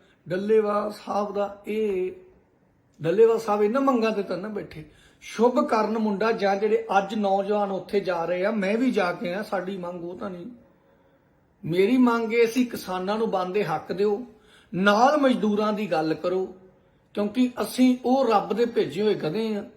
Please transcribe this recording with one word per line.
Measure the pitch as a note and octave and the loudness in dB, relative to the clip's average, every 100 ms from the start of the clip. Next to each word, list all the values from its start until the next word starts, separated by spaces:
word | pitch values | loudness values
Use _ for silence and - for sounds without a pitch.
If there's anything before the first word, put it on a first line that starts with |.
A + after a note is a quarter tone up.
| _ _ - | _ _ -6
ਡੱਲੇਵਾਲ | F3+ G3+ A3 G#3 G#3 G#3 - - | -4 2 2 2 -2 -4 -8 -6
ਸਾਹਿਬ | G3+ G3+ | -4 -2
ਦਾ | G3 G3+ G3+ - | -4 -4 -6 -8
ਇਹ, | G#3+ G#3+ F#3+ F#3 - - _ _ _ _ _ _ _ | -4 -2 -2 -4 -8 -20 _ _ _ _ _ _ _
ਡੱਲੇਵਾਲ | D#3 F#3+ A3+ A3+ | -2 6 6 6
ਸਾਹਿਬ | - G#3 | 0 2
ਇਹਨਾਂ | G#3 B3+ | 2 2
ਮੰਗਾਂ | C#4 B3+ A3 | 2 2 0
ਤੇ | G3+ | -2
ਤਾਂ | F#3+ F3 | -4 -6
ਨਾ | G#3 | -8
ਬੈਠੇ। | G#3 D#3 - D#3 _ _ _ | -10 -12 -16 -18 _ _ _
ਸ਼ੁਭਕਰਨ | - - A#3 B3 - A3+ G#3 A3+ | -14 0 2 2 2 0 0 0
ਮੁੰਡਾ | G#3+ G3 A3 | -2 0 0
ਜਾਂ | F#3 G3 G3 | 2 0 2
ਜਿਹੜੇ | G#3+ A3 - G3 | 2 0 2 0
ਅੱਜ | G3 A3 | 0 -2
ਨੌਜਵਾਨ | G3+ G3 G3 G#3 G3+ | 0 0 0 0 -2
ਉੱਥੇ | F#3+ F3 G#3 | -4 -4 -2
ਜਾ | F3+ F3 E3 | -2 -2 -2
ਰਹੇ | F3+ G3 | -2 0
ਆ, | |
ਮੈਂ | A3 F#3+ A3 | 0 0 0
ਵੀ | C4 | 0
ਜਾ | G3+ F3+ | 2 0
ਕੇ | F3 F3+ | -2 -6
ਆਇਆ, | F#3 | -6
ਸਾਡੀ | G#3 G3 F#3 G3 | -4 -6 -6 -8
ਮੰਗ | F3 F3+ | -10 -10
ਉਹ | E3+ F#3 | -12 -10
ਤਾਂ | G#3 | -12
ਨਹੀਂ। | F3+ F3 - _ _ _ _ _ _ _ _ _ _ D3+ | -12 -14 -18 _ _ _ _ _ _ _ _ _ _ -4
ਮੇਰੀ | F3 G3 C4 | 0 2 4
ਮੰਗ | B3 A#3 A3+ | 4 2 0
ਇਹ | A#3 A#3 | 2 2
ਸੀ, | B3+ B3 | 2 -2
ਕਿਸਾਨਾਂ | - - F#3 F#3 G#3+ | -4 -8 -6 -4 -2
ਨੂੰ | A3+ | -2
ਬਣਦੇ | F#3+ F3+ F#3+ | -2 -2 -2
ਹੱਕ | F3 D#3 - | -2 -4 -6
ਦਿਓ, | F3+ G#3 G3+ B3 - _ _ _ | -2 0 0 -6 -18 _ _ _
ਨਾਲ | F3 G3 G#3 B3+ D4+ | 0 2 6 4 4
ਮਜ਼ਦੂਰਾਂ | C4+ G#3 G#3+ G#3 G#3+ | 2 2 0 0 0
ਦੀ | G#3 G3+ | -2 -2
ਗੱਲ | D#3+ D#3+ | -2 0
ਕਰੋ, | D#3 F3+ F#3 F#3 - - _ _ _ _ | -2 -2 -2 -4 -10 -20 _ _ _ _
ਕਿਉਂਕਿ | - G#3 A#3+ B3+ - | -4 -2 0 0 0
ਅਸੀਂ | G#3 - B3+ B3 A#3 | -4 4 4 4 2
ਉਹ | C4 A#3+ | 2 4
ਰੱਬ | G#3 - | 2 2
ਦੇ | A3 A#3+ | 0 0
ਭੇਜੇ | A#3+ D#3+ D3+ | 0 -2 0
ਹੋਏ | G#3+ | 0
ਗਧੇ | F3 D#3 F#3+ A3+ G#3 | 0 -2 -2 -4 -4
ਆ, | G3+ | -8